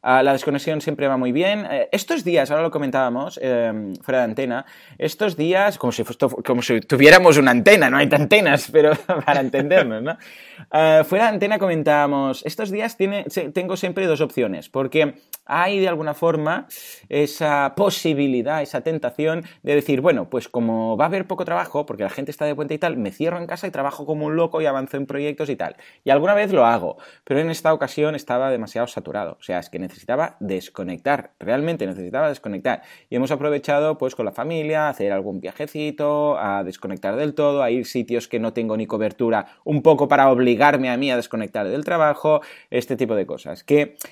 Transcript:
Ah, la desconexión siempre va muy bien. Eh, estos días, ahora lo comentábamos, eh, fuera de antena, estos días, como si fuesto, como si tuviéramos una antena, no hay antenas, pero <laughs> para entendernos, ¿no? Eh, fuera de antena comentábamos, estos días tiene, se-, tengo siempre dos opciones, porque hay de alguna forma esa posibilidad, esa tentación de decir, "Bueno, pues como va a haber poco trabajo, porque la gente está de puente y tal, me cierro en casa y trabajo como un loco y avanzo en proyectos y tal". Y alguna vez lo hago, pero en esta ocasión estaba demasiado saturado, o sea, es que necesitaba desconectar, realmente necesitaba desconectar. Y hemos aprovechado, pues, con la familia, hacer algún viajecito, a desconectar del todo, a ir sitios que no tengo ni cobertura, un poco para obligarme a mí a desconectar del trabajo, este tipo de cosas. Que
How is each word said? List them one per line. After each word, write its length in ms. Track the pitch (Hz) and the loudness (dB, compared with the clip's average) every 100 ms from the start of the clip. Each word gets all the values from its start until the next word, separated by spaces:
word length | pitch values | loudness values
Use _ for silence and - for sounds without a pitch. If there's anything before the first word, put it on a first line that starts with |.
Ah, 200 | 123 131 | 2 4
la 80 | 135 | 4
desconexión 480 | 135 151 139 160 156 | 2 0 -4 -2 -4
siempre 260 | 160 147 139 | -4 -2 -2
va 100 | 131 | 0
muy 140 | 127 | 0
bien. 340 | 131 185 208 202 | 0 0 -2 -4
Eh, 180 | 139 - | -4 -2
estos 320 | 196 - 330 | -2 -2 -4
días, 260 | 175 170 135 | 0 0 2
ahora 140 | 151 | 0
lo 80 | 165 | 0
comentábamos, 640 | 147 139 135 127 120 147 - | -2 -2 0 0 -2 -6 -6
eh, 520 | 131 120 117 110 101 90 | -2 0 0 -4 -8 -10
fuera 160 | - 131 | -2 0
de 60 | |
antena, 420 | 120 110 131 123 - - - - | 0 -2 -4 -4 -8 -18 -20 -8
estos 380 | 156 - 208 156 | -6 -2 -4 -2
días, 420 | 160 185 202 196 | 0 2 2 0
como 140 | 123 | -2
si 100 | 117 | -2
fuesto, 260 | 110 120 135 | -4 -2 -2
como 320 | - 113 123 | -2 -2 -2
si 180 | 120 113 | 0 0
tuviéramos 580 | - 127 143 180 180 147 | 2 8 10 10 10 8
una 140 | 135 | 6
antena, 360 | 123 151 208 135 | 6 6 6 6
no 100 | 135 | 4
hay 100 | 147 | 2
antenas, 580 | 143 147 208 175 143 - | 2 4 4 4 2 2
pero 180 | 156 151 | 4 4
<laughs> 340 | 151 - 175 | 4 0 -2
para 140 | 139 143 | 2 0
entendernos, 640 | 131 135 143 185 135 110 | 0 -2 2 4 4 -2
¿no? 160 | 131 165 - - - - - | -6 -8 -12 -20 -20 -20 -2
Eh, 300 | 156 160 156 | 2 6 6
fuera 220 | 156 190 226 | 4 2 2
de 40 | |
antena 240 | 208 202 208 | 2 0 0
comentábamos, 840 | 196 165 151 147 147 139 135 127 | 0 0 2 2 2 0 -2 -4
estos 280 | - 165 214 | -8 -6 -6
días 240 | 196 220 - | -4 -6 -2
tiene, 300 | 196 202 - | -2 -4 -6
se-, 220 | - 147 | -6 -6
tengo 260 | 160 180 185 | -4 -4 -4
siempre 300 | 185 180 185 | -6 -2 0
dos 120 | 151 | 0
opciones, 480 | 147 - 113 85 - | 0 0 -2 -4 -8
porque 460 | 135 135 156 147 - _ - | -6 -2 0 0 -2 _ -18
hay 340 | - 156 180 202 | -4 0 0 0
de 80 | 190 | 0
alguna 260 | 165 151 | 0 -4
forma 520 | 151 165 160 202 185 285 - - - - | -2 0 0 -2 -4 -6 -16 -18 -20 -6
esa 640 | 143 147 - 151 143 139 - | -2 -2 0 0 0 0 0
posibilidad, 880 | 202 - 165 143 143 127 120 156 | 0 0 -2 0 0 0 -2 -4
esa 180 | - 139 | -4 -6
tentación 640 | 160 160 123 - 156 170 165 - | -4 -4 -4 -4 -4 -4 -8 -10
de 120 | - | 0
decir, 260 | 147 143 135 | 0 2 2
"Bueno, 300 | 160 131 - | 2 2 0
pues 180 | 127 - | -6 -6
como 480 | 123 117 113 113 110 | -4 -2 -2 -2 0
va 80 | |
a 40 | 156 | 0
haber 180 | 190 190 | -2 -4
poco 180 | 185 | -6
trabajo, 420 | - 175 175 - 147 | -4 -4 -4 -6 -6
porque 160 | 101 | -6
la 60 | 101 | -6
gente 200 | - 139 | -6 -10
está 140 | 143 | -6
de 100 | 151 | -4
puente 200 | 147 143 | -4 -6
y 40 | 151 | -4
tal, 180 | 170 127 | -4 -4
me 140 | 101 | -6
cierro 260 | 95 160 175 | -4 -4 -4
en 80 | 170 | -8
casa 200 | - 190 | -10 -8
y 40 | |
trabajo 360 | 147 139 - 143 | -6 -6 -6 -8
como 200 | 151 151 | -6 -4
un 100 | 160 | -2
loco 240 | 165 165 | -2 -2
y 40 | 156 | -2
avanzo 300 | 135 135 139 | -2 -4 -8
en 100 | 139 | -6
proyectos 420 | 139 147 143 147 | -6 -6 -6 -6
y 60 | 123 | -6
tal". 200 | 82 - - _ | -8 -10 -20 _
Y 60 | - | 2
alguna 240 | 139 175 | 2 4
vez 180 | 202 208 | 2 2
lo 120 | 185 117 | 4 4
hago, 300 | 117 87 - - - | 4 -2 -8 -16 -14
pero 160 | - 135 | -4 -2
en 100 | 165 | -2
esta 220 | 160 160 | -2 0
ocasión 420 | 160 139 - 151 | 0 -2 -2 -2
estaba 360 | 147 - 123 135 | -2 -4 -2 0
demasiado 360 | 123 110 113 120 | -2 -4 -6 -6
saturado, 480 | - 95 104 87 - | -6 -10 -8 -8 -10
o 40 | |
sea, 160 | - 90 | -8 -6
es 100 | 87 | -6
que 100 | 90 | -10
necesitaba 560 | 92 - - 127 165 - | -12 -12 -4 -2 -2 -6
desconectar, 920 | 101 92 - - 92 87 135 143 - - | -6 -6 -8 -12 -10 -6 -2 -2 -4 -12
realmente 480 | 90 127 156 165 95 | -4 -2 -2 -4 -6
necesitaba 420 | 92 90 123 156 | -8 -6 -2 -2
desconectar. 540 | 139 117 98 127 110 - - - | -4 -8 -6 -4 -4 -8 -20 -8
Y 60 | 120 | -4
hemos 140 | 131 | -2
aprovechado, 680 | 143 147 147 143 143 151 151 | -2 -2 -4 -2 0 0 -2
pues, 160 | 131 | -4
con 100 | - | -4
la 80 | - | -6
familia, 560 | 196 139 165 151 156 151 | -6 -6 -6 -2 -2 -2
hacer 240 | 131 101 | -2 -2
algún 280 | 98 98 95 | -2 -4 -8
viajecito, 960 | 90 - 147 156 151 147 147 147 147 143 | -10 -10 -10 -8 -8 -4 -2 0 0 0
a 240 | 104 101 | -2 -4
desconectar 520 | 92 92 95 95 98 110 | -6 -8 -10 -8 -4 -4
del 180 | 151 | -4
todo, 280 | 147 147 143 | 0 0 2
a 80 | 123 | 0
ir 140 | 123 | -2
sitios 440 | 117 127 117 117 - | -4 -6 -4 -4 -4
que 100 | 120 | -4
no 140 | 110 | -4
tengo 240 | 113 113 110 | -4 -4 -4
ni 100 | 107 | -4
cobertura, 600 | 110 107 - 120 110 - _ | -4 -4 -2 0 0 -2 _
un 180 | - 151 | -4 2
poco 260 | 160 143 139 | 4 4 4
para 220 | 143 135 | 6 6
obligarme 580 | 127 127 113 143 143 131 | 6 4 4 4 4 0
a 80 | 123 | -2
mí 140 | 139 | -2
a 60 | 123 | -2
desconectar 520 | 117 113 107 110 101 | -4 -6 -6 -6 -4
del 160 | 135 | -4
trabajo, 560 | 147 170 151 143 156 151 - - - | -2 0 2 2 2 0 0 -20 -6
este 260 | 123 - 123 | -4 -2 -2
tipo 180 | 120 | -2
de 120 | 107 87 | -2 -2
cosas. 380 | 69 - 90 | -6 -12 -10
Que 320 | - 143 147 - - | 2 2 2 -6 -20